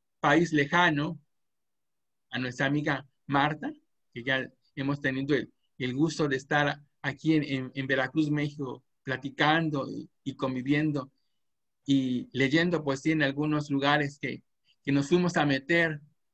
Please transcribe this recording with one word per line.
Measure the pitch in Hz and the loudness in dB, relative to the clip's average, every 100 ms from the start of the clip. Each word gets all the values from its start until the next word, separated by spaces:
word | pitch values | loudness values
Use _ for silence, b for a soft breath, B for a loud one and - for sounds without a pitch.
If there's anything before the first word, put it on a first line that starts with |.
| _ _ | _ _
país | 147 151 165 | 4 4 4
lejano | 151 143 175 175 143 151 165 _ _ _ _ _ _ _ _ _ _ _ | 2 2 4 4 2 -4 -8 _ _ _ _ _ _ _ _ _ _ _
a | 120 | -6
nuestra | 127 120 135 | -6 -2 0
amiga | 147 151 135 - _ - | 0 -2 -4 -6 _ -2
Marta, | 139 147 156 302 - _ _ _ | 2 2 0 -8 -12 _ _ _
que | 123 | -8
ya | 120 131 123 _ _ - | -2 -2 -4 _ _ -6
hemos | 135 143 | -4 -2
tenido | 139 131 139 139 | -2 -2 0 0
el, | 107 _ _ - | -2 _ _ -8
el | 127 131 | -4 0
gusto | 165 - 147 | 0 0 -2
de | 131 | -2
estar | - 147 143 - _ _ | -2 0 0 -4 _ _
aquí | 143 139 151 156 | -8 -4 0 2
en, | |
en, | 139 135 131 | 0 -4 -6
en | 139 135 | -6 -2
Veracruz, | 135 131 156 151 | 0 0 0 0
México, | 147 147 147 131 - _ _ | 0 -2 -6 -10 -10 _ _
platicando | - 131 139 - 151 160 160 147 123 | -8 -6 -4 0 2 2 0 -2 -6
y, | - - _ | -10 -14 _
y | 135 - | -10 -4
conviviendo | 135 127 127 147 156 143 127 _ _ _ _ _ _ _ - | -4 -2 0 0 0 -2 -6 _ _ _ _ _ _ _ 0
y | 139 131 123 - | 2 2 -4 -4
leyendo | 120 135 156 175 165 | 0 2 2 2 0
poesía | 147 135 156 | -2 -2 0
en | 160 | 2
algunos | 139 139 151 151 147 | 0 0 -2 -2 -2
lugares | 139 139 147 143 - | 0 2 2 0 -6
que, | 139 - _ _ _ _ | -10 -10 _ _ _ _
que | - | 0
nos | 139 139 | 0 4
fuimos | 175 175 175 | 2 4 2
a | 147 | 2
meter, | 135 - 170 165 151 - _ _ | 0 2 2 2 -2 -14 _ _